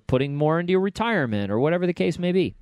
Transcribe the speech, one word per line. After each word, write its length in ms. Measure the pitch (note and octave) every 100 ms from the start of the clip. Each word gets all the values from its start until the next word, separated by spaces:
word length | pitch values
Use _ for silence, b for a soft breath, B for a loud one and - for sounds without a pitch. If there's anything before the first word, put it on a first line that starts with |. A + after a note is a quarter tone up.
| -
putting 280 | B2+ C#3 C#3+
more 240 | D3+ E3
into 120 | F3
your 80 | F#3
retirement 720 | G3 - A3+ G#3 B2+ G#2 G2+
or 80 | G#2+
whatever 260 | D3 F3 F3+
the 80 |
case 240 | F3 F#3 D#3+
may 140 | F3
be. 240 | F#3 D3+ -